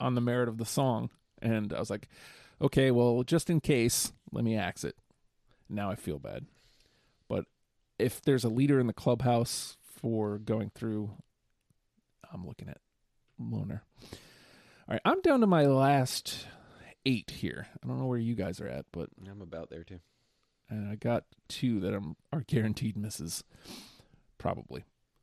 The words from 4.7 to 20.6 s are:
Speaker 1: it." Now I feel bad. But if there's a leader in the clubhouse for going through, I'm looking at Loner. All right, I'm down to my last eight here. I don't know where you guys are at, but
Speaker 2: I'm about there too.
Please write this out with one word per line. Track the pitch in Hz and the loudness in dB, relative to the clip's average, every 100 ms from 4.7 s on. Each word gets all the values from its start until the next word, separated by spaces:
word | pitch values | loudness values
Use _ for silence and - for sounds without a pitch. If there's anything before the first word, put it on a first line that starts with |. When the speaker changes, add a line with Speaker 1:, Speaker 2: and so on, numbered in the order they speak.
| - | -4
Speaker 1:
it." | - - _ _ _ _ _ _ - | -8 -10 _ _ _ _ _ _ -10
Now | 104 101 | -6 -4
I | 92 | -4
feel | - 73 | -6 -8
bad. | 65 57 - _ _ _ _ _ _ _ - | -8 -10 -12 _ _ _ _ _ _ _ -6
But | - - _ _ _ _ - | -4 -4 _ _ _ _ -2
if | 135 - | 0 0
there's | - 131 | 2 2
a | 113 | 2
leader | 113 143 139 | 2 4 6
in | 120 | 4
the | |
clubhouse | - - 123 127 117 120 - - - | 0 2 2 4 4 2 -2 -10 -14
for | - - 123 113 107 104 | -20 -8 -2 0 0 -2
going | 107 110 104 | -2 -2 -2
through, | - 113 107 104 101 - _ _ _ _ _ _ _ _ _ - | -6 -4 -4 -4 -8 -18 _ _ _ _ _ _ _ _ _ -18
I'm | 156 90 | -14 -12
looking | 123 - | -12 -14
at | - _ _ _ _ _ - | -14 _ _ _ _ _ -12
Loner. | 117 110 98 104 - _ - - - - - - - - - | -8 -6 -6 -8 -12 _ -20 -20 -20 -20 -20 -20 -20 -18 -6
All | |
right, | - | -2
I'm | - 381 | 0 2
down | 370 269 | 4 6
to | 220 | 6
my | 175 143 | 6 6
last | 135 135 143 127 - - - - - - - - - | 6 6 4 2 -2 -8 -10 -12 -18 -20 -20 -20 -6
eight | 135 123 - | 0 0 -2
here. | - 90 - - - | -6 -6 -6 -12 -12
I | 127 | -8
don't | 127 | -4
know | 131 | -2
where | 123 | -2
you | 117 | -2
guys | 117 95 92 | -2 -4 -4
are | - | -8
at, | 65 - | -8 -8
but | - 82 - 95 | -8 -10 -12 -16
Speaker 2:
I'm | 101 | -14
about | 90 82 82 | -12 -12 -12
there | 80 | -14
too. | 82 90 - _ _ _ _ _ | -14 -18 -20 _ _ _ _ _